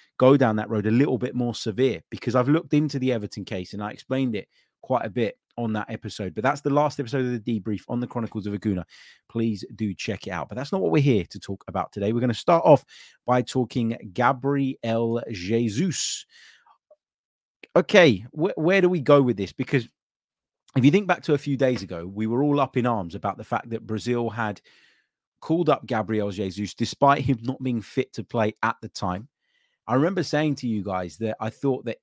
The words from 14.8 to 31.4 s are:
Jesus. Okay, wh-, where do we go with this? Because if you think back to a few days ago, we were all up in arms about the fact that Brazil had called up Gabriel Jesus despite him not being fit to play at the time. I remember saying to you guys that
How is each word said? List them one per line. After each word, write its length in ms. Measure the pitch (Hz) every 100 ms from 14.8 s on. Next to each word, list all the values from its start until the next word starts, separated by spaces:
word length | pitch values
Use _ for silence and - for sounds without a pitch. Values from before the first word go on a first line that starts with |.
| 117 113 117 117 -
Jesus. 920 | 101 90 113 117 104 185 - - - - - - _ _ _ _ _ _ _ _ _ _ _ - 170
Okay, 460 | 180 202 165 95 113
wh-, 240 | - 185 190
where 240 | 160 196
do 80 | 180
we 120 | 180
go 220 | 123 143
with 140 | 127 101
this? 160 | 92
Because 360 | - 131 135 113 _ _ _ _ _ _ _ _ 131
if 80 |
you 60 | 131
think 160 | 185 185
back 160 | 175
to 120 | -
a 40 | 143
few 180 | 143 131
days 260 | 131 120
ago, 240 | 92 85 90
we 200 | 101 110
were 160 | 120
all 180 | 147 143
up 160 | 131 127
in 100 | 120
arms 280 | 110 87
about 240 | 90 101 95
the 60 |
fact 260 | 110 117 120
that 160 | 113 -
Brazil 440 | 110 120 120 117
had 300 | 107 107 101 _ _ _ _ _ _ _ _
called 280 | - 165 151
up 180 | - -
Gabriel 440 | 113 101 110 104
Jesus 440 | 95 98 92 101
despite 480 | - 113 - 139 139
him 160 | 135 117
not 200 | 117 131
being 180 | 131 117
fit 320 | - - -
to 100 | -
play 300 | 101 117 110 -
at 140 | 113 -
the 60 | 110
time. 400 | - 95 92 127 _ _ _ _ _ -
I 80 |
remember 280 | 127 165 180
saying 340 | 147 151 156 139
to 120 | 120
you 140 | 107
guys 340 | 98 92 90 -
that 180 | 110 -